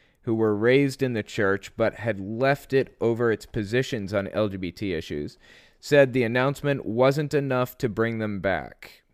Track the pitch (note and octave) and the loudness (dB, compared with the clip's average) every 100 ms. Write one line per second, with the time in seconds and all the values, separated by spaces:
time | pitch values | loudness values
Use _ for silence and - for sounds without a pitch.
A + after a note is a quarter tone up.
0 | _ _ - A2+ A2 G#2 A#2 C3 C#3 C3+ | _ _ -2 2 2 4 4 4 4 0
1 | C3 A2+ - - G2 G2 - - A2 - | -2 -2 -4 0 0 0 -4 -2 -2 -2
2 | A#2 G2 F#2+ A2+ C3+ C#3+ - C3+ - - | -4 -4 -6 -2 0 0 0 0 0 0
3 | A#2 A#2 A#2+ G#2+ - A2+ G2+ B2 C3+ A#2 | 0 2 0 0 -4 -6 -2 -2 -2 -4
4 | G2 G#2 G2 G2+ G#2+ F#2+ F2+ - G2+ D#2+ | -4 -4 -2 -2 -2 -4 -8 -6 -4 -4
5 | - D2 D2+ - - - _ _ - C#3+ | -4 -6 -8 -12 -20 -20 _ _ 4 6
6 | C3+ B2+ A2+ B2 C3+ C#3+ C#3+ C#3 - A2+ | 6 4 0 0 0 -2 -2 -4 -2 2
7 | C3 C#3+ D3 D3 C#3 B2+ B2+ - A#2+ G2 | 4 2 0 -2 0 0 -2 -4 -4 0
8 | A2+ A2+ G#2+ G2 F#2+ E2 A#1 - - - | -2 -2 -4 -2 -2 -2 -4 -16 -20 -20
9 | _ | _